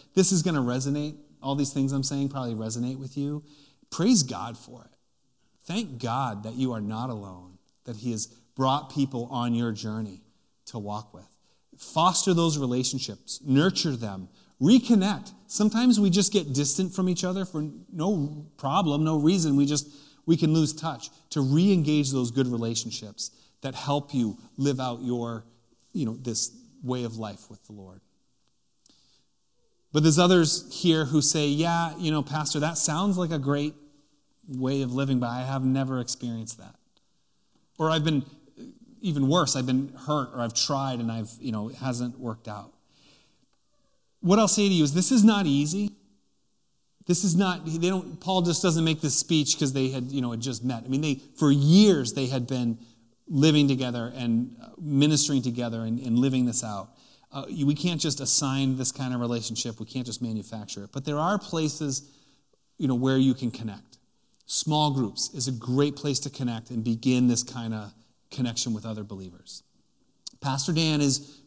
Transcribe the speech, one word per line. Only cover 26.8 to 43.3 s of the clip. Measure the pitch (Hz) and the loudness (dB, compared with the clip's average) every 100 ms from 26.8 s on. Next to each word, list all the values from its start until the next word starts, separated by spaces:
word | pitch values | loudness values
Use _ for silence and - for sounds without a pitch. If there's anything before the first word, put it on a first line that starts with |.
way | 131 127 | -6 -4
of | 120 110 | -6 -8
life | 107 101 - | -10 -12 -18
with | 104 - | -20 -20
the | |
Lord. | 104 95 95 _ _ _ _ _ _ _ _ _ _ _ _ _ _ _ _ _ _ _ | -20 -20 -20 _ _ _ _ _ _ _ _ _ _ _ _ _ _ _ _ _ _ _
But | 147 | 4
there's | 156 151 | 6 6
others | 180 185 156 - - - | 6 6 4 0 -6 -2
here | 180 160 | 2 2
who | 143 151 | 2 2
say, | - 160 147 | 2 2 0
"Yeah, | 143 170 170 170 165 | 0 0 0 -2 -2
you | 170 | -2
know, | 156 | -2
Pastor, | 135 151 143 156 | -2 -4 -2 -2
that | 151 160 | -2 0
sounds | - 156 202 180 | -2 0 0 0
like | 170 | 0
a | 160 | -2
great | 139 143 151 - - _ _ _ _ _ 185 | 0 0 -2 -8 -20 _ _ _ _ _ -12
way | 127 127 139 | -6 -2 -2
of | 131 | -2
living, | 127 135 127 | -2 0 0
but | 120 | -2
I | 123 | -4
have | 131 135 | -4 -2
never | 131 135 131 127 | 0 0 0 -4
experienced | 120 - 120 113 110 - | -6 -6 -8 -8 -10 -12
that." | 92 - _ _ _ _ _ _ _ _ _ - | -16 -20 _ _ _ _ _ _ _ _ _ -4
Or | 160 | 0
I've | 160 | 2
been, | 156 147 135 - _ - - - - - | 2 0 -2 -10 _ -20 -20 -20 -20 -8
even | 185 143 135 | -4 0 4
worse, | 175 143 135 | 4 2 0
I've | 127 | 0
been | 131 139 - - | 0 -2 -8 -4
hurt | 151 123 | -2 -4
or | 127 | -4
I've | 117 | -4
tried | - - 139 135 123 | -2 -2 -2 -2 -4
and | 117 | -4
I've, | 113 110 - | -4 -8 -8
you | 135 | -6
know, | 110 107 | -4 -6
it | - | -6
hasn't | 131 120 123 117 | -6 -4 -6 -8
worked | 123 110 - | -10 -10 -12
out. | 104 98 _ _ _ _ _ _ | -14 -16 _ _ _ _ _ _